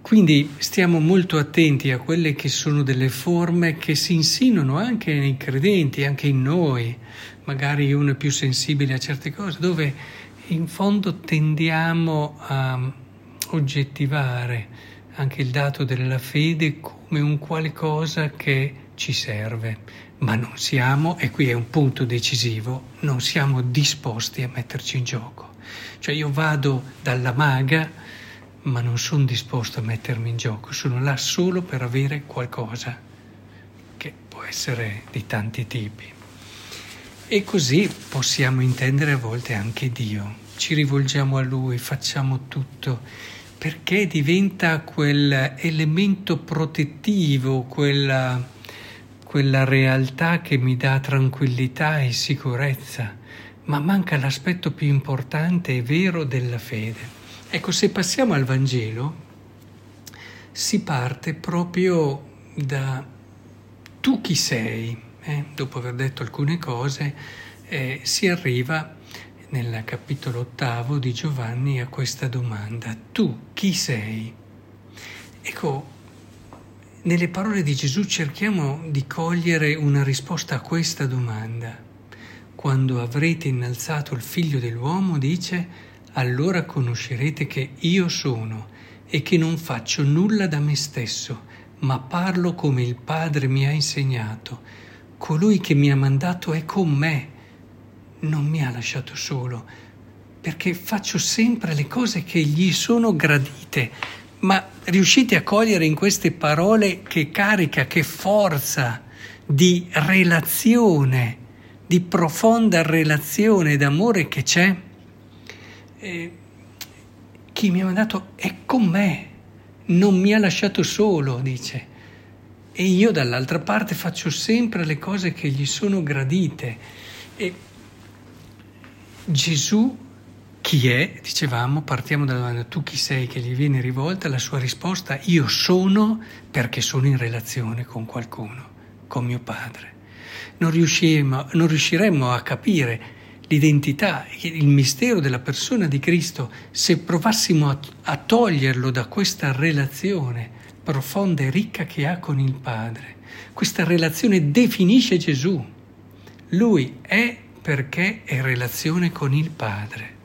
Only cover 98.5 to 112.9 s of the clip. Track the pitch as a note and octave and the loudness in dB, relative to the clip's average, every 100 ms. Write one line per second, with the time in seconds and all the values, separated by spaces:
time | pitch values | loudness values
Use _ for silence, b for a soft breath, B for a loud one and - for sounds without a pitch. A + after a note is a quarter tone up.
98.5 | D#3+ C3+ A#2+ A#2 C3+ C3 - - C#3 B2 | 0 -2 -4 -6 -6 -8 -10 -6 -6 -6
99.5 | A#2+ - B B B - - - - - | -8 -12 B B B -20 -20 -20 -10 -8
100.5 | D3+ - F3 - G#3 - - - - A3+ | -4 -4 -4 -4 -4 -2 -2 -2 2 2
101.5 | A#3 E3+ D3+ D3 - A#3+ F#3 - F3 D3 | 2 0 -2 -2 0 0 -2 -2 0 2
102.5 | D3+ F#3 - - A#3 A3+ E3 D#3 C#3+ C3+ | 4 4 2 2 4 4 4 4 4 2
103.5 | - - - A#2 B B B B - F#3+ | -6 -6 -4 -4 B B B B -4 2
104.5 | F#3+ - - - F3+ F#3 - B3+ F3+ - | 2 2 -12 0 4 6 6 6 4 4
105.5 | G3+ A3+ F#3+ D#3+ D3+ G3 G3 E3 - D3 | 2 4 4 2 4 2 2 0 0 0
106.5 | D3+ F#3 A3 G3+ A3 - - D3+ - G3+ | 4 6 6 4 0 -4 -2 -2 0 2
107.5 | G#3 D#3+ - C3+ - D3 - F#3+ G#3 G3 | 4 2 2 0 0 -2 -2 2 4 4
108.5 | D3+ - - B2 A#2 - B B B - | 2 -2 -2 -2 -2 -10 B B B -2
109.5 | C#3 F3+ F3 F3 - D3+ - F3 E3 D3 | 6 6 6 2 -2 2 4 6 4 2
110.5 | - A#3 A#3+ A3+ D#3+ C3+ B2+ A#2+ A#2+ - | 2 6 6 6 6 4 2 0 -4 -14
111.5 | B B B - F3 F3+ - E3 - A3+ | B B B 2 2 4 2 2 4 4
112.5 | A#3 A3 F3 D#3+ | 6 6 4 4